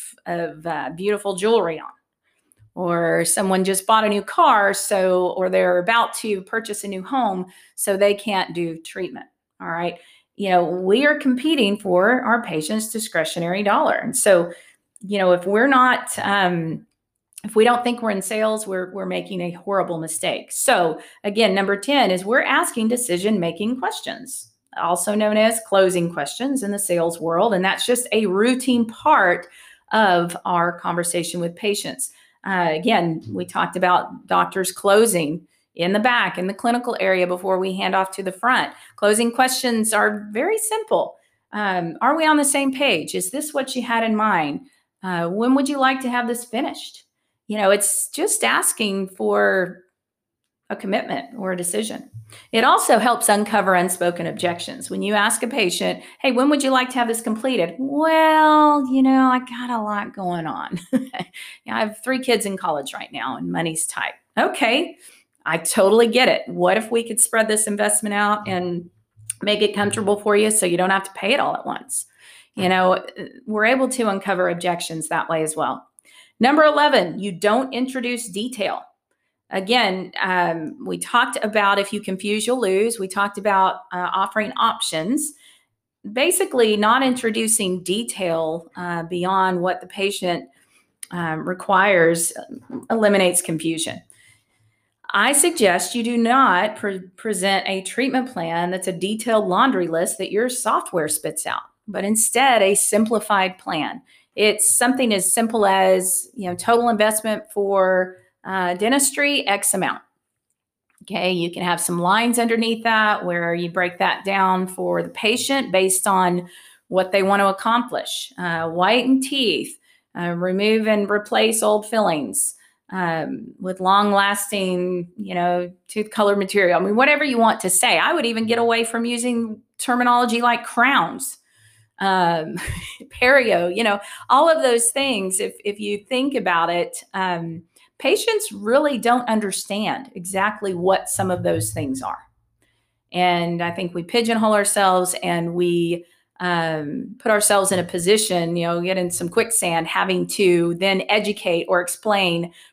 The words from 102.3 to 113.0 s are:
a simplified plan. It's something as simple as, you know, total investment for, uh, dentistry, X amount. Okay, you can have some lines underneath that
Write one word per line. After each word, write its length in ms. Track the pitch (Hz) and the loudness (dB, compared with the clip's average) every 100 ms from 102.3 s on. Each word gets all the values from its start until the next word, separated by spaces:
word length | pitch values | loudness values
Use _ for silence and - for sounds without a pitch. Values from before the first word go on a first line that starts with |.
| 233 269 226 | 2 4 4
a 120 | 196 | 4
simplified 840 | 202 - 208 220 214 - 202 190 185 | 2 2 2 2 0 0 0 0 -4
plan. 420 | - 160 120 262 - _ _ | -6 -4 -6 -8 -18 _ _
It's 400 | - 214 - - | 0 2 2 2
something 380 | - 247 262 240 | 2 2 2 2
as 180 | 196 - | 0 0
simple 360 | 240 226 226 196 | 0 0 2 4
as, 640 | 190 190 185 185 - - | 4 6 4 2 -4 -6
you 140 | - 180 | -8 -8
know, 80 | 175 | -4
total 320 | - 233 240 | 2 2 4
investment 540 | 208 214 220 220 214 - | 2 2 0 -2 -6 -6
for, 640 | 202 196 196 185 185 185 185 _ _ | -4 0 2 4 2 0 -6 _ _
uh, 300 | 190 190 180 | -8 -4 -2
dentistry, 720 | 180 220 277 277 - 285 277 - | 0 0 2 0 0 0 0 0
X 280 | - - | -2 -2
amount. 280 | 196 139 - _ _ _ _ _ _ _ _ _ _ | -2 -2 -6 _ _ _ _ _ _ _ _ _ _
Okay, 300 | - 190 185 | -10 -4 -2
you 180 | 180 170 | -2 -2
can 120 | - | -4
have 180 | 175 170 | -2 -2
some 200 | - 175 | -2 0
lines 380 | 175 214 240 240 | 2 2 2 2
underneath 440 | 233 226 226 220 | 0 0 0 0
that 400 | 233 220 | 0 2